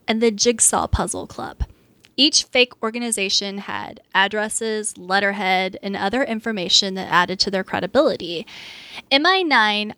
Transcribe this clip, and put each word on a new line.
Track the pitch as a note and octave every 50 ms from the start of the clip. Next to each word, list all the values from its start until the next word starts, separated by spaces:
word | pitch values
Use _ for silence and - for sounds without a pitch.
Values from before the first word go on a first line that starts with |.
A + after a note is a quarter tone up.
| _ -
and | A3 A3+ A#3+
the | A#3
Jigsaw | G#3 G3+ - A#3+ A#3+ A3+ - - - - E2
Puzzle | - - - F3+ F3+ - - -
Club. | F3+ - - - - - - - - - _ _ _ _ _ _ _ _
Each | - C4 D#4 - - -
fake | - - B3+ B3 B3 - _ -
organization | A3 A3 A#3+ A#3+ A#3 A3 G#3 G3 F#3+ - - G3+ G3 G3 G3+
had | G3+ - - G2+ G#2 - - - _ _ -
addresses, | F#3 F#3+ G3+ G3+ G#3+ G#3 A3 - - A3+ A3+ G#3+ G#3+ G#3 - - G3
letterhead, | F3+ F3+ F#3 G3 G3+ G3 G3+ G3+ G3+ F#3 F#3+ F#3 F#3+ F#3+ G3+ - -
and | G3+ G3
other | - - G3 G#3+ B3+ C#4
information | - A3+ A3 - A#3 A3 F#3+ F3 G3 - - G#3 G3 F#3+
that | F#3+ - -
added | D#3+ E3+ F3 E3+ F#3 G3
to | - G3+
their | G3 F#3 F#3+
credibility. | - - - - F3+ - B3+ D#4+ B3+ - - - E3 E3+ D#3+ - - - - - - - - - - - - - -
M | C4+ C#4 D4+
I | F4+ F#4+ F#4+ F#4
nine | D#4 C4+ A#3+ G#3+ G#3+ G#3 G#3 G#3 G#3+ G#3